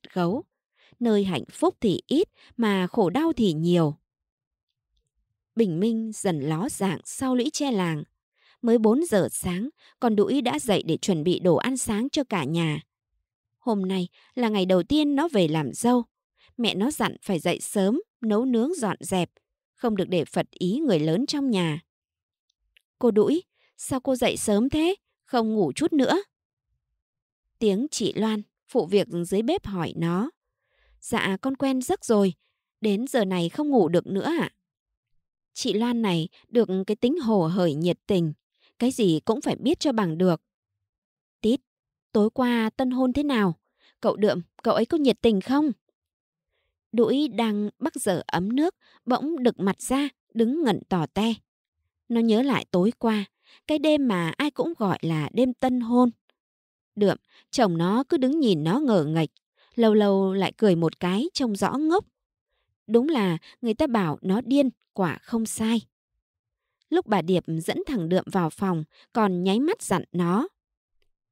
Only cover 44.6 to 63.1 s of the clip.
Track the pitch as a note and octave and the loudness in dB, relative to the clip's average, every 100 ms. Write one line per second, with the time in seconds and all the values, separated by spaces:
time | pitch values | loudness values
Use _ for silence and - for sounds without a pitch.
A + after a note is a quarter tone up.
44.6 | A#3 - A#3 E4 C4+ - A#3 G3 G#3 C#4 | -2 0 0 0 2 2 2 0 0 0
45.6 | D4+ - _ _ _ _ _ _ _ _ | 0 -4 _ _ _ _ _ _ _ _
46.6 | _ _ _ A3 A3+ C4 D4+ G3+ A3+ G#3 | _ _ _ 0 2 2 -2 -2 -2 -2
47.6 | G#3 - - - G#3 E3+ - E3+ G3 B3+ | -4 -6 -8 -4 -2 -2 -2 -4 -2 0
48.6 | E4+ - _ _ - B3 C#4+ E4 A#3+ - | 0 -2 _ _ -2 -2 -2 0 0 0
49.6 | G3 - - C4 C#4+ - _ A3+ A3+ D4+ | -2 -2 -2 -2 -2 -6 _ -2 0 0
50.6 | C4+ F3 - F3+ D#3 - A3 A3+ _ _ | 0 -2 -2 -2 -2 -2 -2 -4 _ _
51.6 | _ _ _ _ - A#3 A#3 G#3+ C#4 F3+ | _ _ _ _ -4 0 2 2 2 -2
52.6 | - F3+ G3 - A3+ G#3+ G3 _ _ _ | 0 0 0 0 -2 -2 -4 _ _ _
53.6 | - D#4 D4+ D4+ C4 F3+ E3 - D4 - | -4 0 2 2 2 0 -2 -2 -4 -2
54.6 | E4 E4+ G3+ D3+ E3 D#3 D3 G#3+ B3+ A#3+ | -4 -2 -2 -2 -2 -2 -2 0 0 0
55.6 | C4 B3+ A3+ A#3+ B3 - _ _ _ _ | -2 -2 2 4 4 0 _ _ _ _
56.6 | _ _ _ - G3+ - _ _ _ - | _ _ _ 0 2 0 _ _ _ 0
57.6 | G#3 E3 F3 A3+ C#4 E4 B3+ D#4+ B3 D#3+ | 2 2 0 0 0 0 2 2 2 2
58.6 | D#3 A#3 C#4+ G3+ D3 E3 D#3 _ _ _ | 2 0 2 2 2 0 -2 _ _ _
59.6 | _ - A3 G#3+ G3+ G3 F#3+ G3 F3+ - | _ 2 4 4 4 2 2 0 -2 2
60.6 | G#3+ E3+ D#3+ - F3+ G3 D#4+ - B3 G3 | 2 4 2 -2 -2 -2 -2 -4 -4 -2
61.6 | G3 B3+ D#4 F#4 - _ _ _ _ _ | -2 0 0 0 -2 _ _ _ _ _
62.6 | _ _ - A3+ C#4 | _ _ 0 0 2